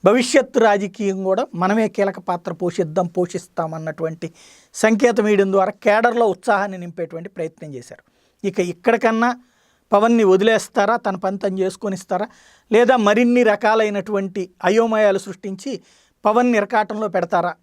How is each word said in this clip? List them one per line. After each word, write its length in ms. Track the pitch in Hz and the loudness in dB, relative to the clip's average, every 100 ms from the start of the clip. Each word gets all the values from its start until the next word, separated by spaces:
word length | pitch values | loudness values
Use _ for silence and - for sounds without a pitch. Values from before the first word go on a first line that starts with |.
భవిష్యత్తు 540 | 185 240 240 285 262 - | 4 2 4 2 2 2
రాజకీయం 640 | 220 208 196 - 202 190 | 2 2 -2 -4 -4 -4
కూడా 220 | 190 190 277 | -2 -2 -4
మనమే 340 | 170 185 214 220 | -4 -2 0 -2
కీలక 300 | - 196 190 | -2 -4 -4
పాత్ర 340 | - 175 170 | -6 -6 -6
పోషిద్దాం, 540 | 170 175 165 165 160 175 | -6 -6 -4 -4 -2 -4
పోషిస్తామన్నటువంటి 1300 | 180 175 175 - - 160 160 160 156 160 160 160 _ - - _ | -2 -4 -6 -10 -8 -8 -8 -10 -6 -8 -8 -12 _ -20 -20 _
సంకేతం 500 | - 220 220 247 226 | -2 0 4 2 2
వేయడం 280 | 208 208 196 | 2 2 2
ద్వారా 200 | 196 190 - | 2 0 0
కేడర్లో 440 | 233 208 240 233 226 | 0 2 2 2 0
ఉత్సాహాన్ని 520 | 175 - 202 202 190 | 0 -2 -2 -2 -8
నింపేటువంటి 500 | 175 170 165 165 180 | -14 -10 -10 -10 -14
ప్రయత్నం 460 | 185 160 160 156 | -10 -10 _ -16
చేశారు. 280 | 131 - - _ _ _ _ 196 | -16 -18 -20 _ _ _ _ -6
ఇక 140 | 190 | -4
ఇక్కడికన్నా 800 | 175 170 - 233 233 226 240 247 _ _ _ _ _ | -4 -2 0 2 2 0 -2 -2 _ _ _ _ _
పవన్ని 320 | 202 226 233 | 2 4 4
వదిలేస్తారా, 720 | 202 185 214 220 - - 202 233 | 4 4 4 2 0 -2 0 0
తన 200 | 226 190 | -4 -6
పని 220 | 190 196 | -6 -4
తను 200 | 202 190 | -6 -2
చేసుకొనిస్తారా, 720 | 185 - 208 190 - 185 214 _ _ _ _ | -4 -4 -8 -8 -6 -6 -6 _ _ _ _
లేదా 240 | 226 240 254 | 2 4 4
మరిన్ని 460 | 208 214 240 240 | 4 4 4 4
రకాలైనటువంటి 1080 | 233 208 220 226 214 202 196 202 196 196 180 _ | 2 2 0 2 0 -4 -4 -6 -6 -8 -10 _
అయోమయాలు 540 | 180 214 226 220 214 190 | 0 2 2 2 2 0
సృష్టించి 640 | 196 190 202 190 277 233 _ _ _ _ | -4 -14 -12 -12 -10 -12 _ _ _ _
పవన్ని 340 | 208 220 247 226 | 0 2 2 0
ఇరకాటంలో 500 | 202 226 208 214 214 | 0 -2 -2 -4 -4
పెడతారా 460 | 180 180 180 175 160 | -4 -2 -2 -2 -8